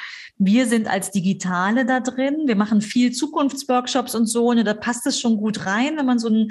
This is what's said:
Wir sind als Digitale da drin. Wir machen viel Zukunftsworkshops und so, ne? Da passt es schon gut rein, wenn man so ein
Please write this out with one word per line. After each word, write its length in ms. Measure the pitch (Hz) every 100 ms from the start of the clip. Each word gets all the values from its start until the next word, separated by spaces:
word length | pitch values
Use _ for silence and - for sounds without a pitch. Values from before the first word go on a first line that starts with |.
| - - - -
Wir 260 | 190 233 240
sind 220 | 226 220
als 220 | 196 185
Digitale 760 | 202 185 190 185 175 190 240
da 160 | 240 254
drin. 440 | 247 254 269 302 294
Wir 100 | 202
machen 240 | 214 208
viel 320 | 214 247 247
Zukunftsworkshops 1000 | 247 302 330 277 - - 247 247 269 254 226
und 100 | 220
so, 260 | 233 233
ne? 120 | 233
Da 100 | 226
passt 320 | 240 233 240 285
es 140 | -
schon 160 | 240 214
gut 280 | 214 214 180
rein, 300 | 208 277 320
wenn 100 | 254
man 120 | 240
so 100 | 226
ein 200 | 220 220